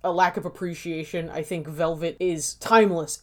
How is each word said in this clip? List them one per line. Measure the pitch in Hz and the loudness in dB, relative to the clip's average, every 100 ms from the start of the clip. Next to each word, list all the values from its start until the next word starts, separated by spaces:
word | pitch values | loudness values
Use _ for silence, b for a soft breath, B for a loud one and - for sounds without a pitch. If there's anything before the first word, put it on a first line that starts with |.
a | - | -2
lack | 175 180 190 | 2 2 0
of | 147 | -6
appreciation. | - 180 170 175 160 151 175 165 | -8 -8 -8 -8 -8 -6 -6 -6
I | 160 | -8
think | 151 175 156 | -6 -8 -8
velvet | 156 165 160 165 - | -4 -2 -2 -6 -2
is | 180 160 - | -2 -2 -6
timeless. | - - 226 208 170 151 - | -8 6 8 8 4 -4 -6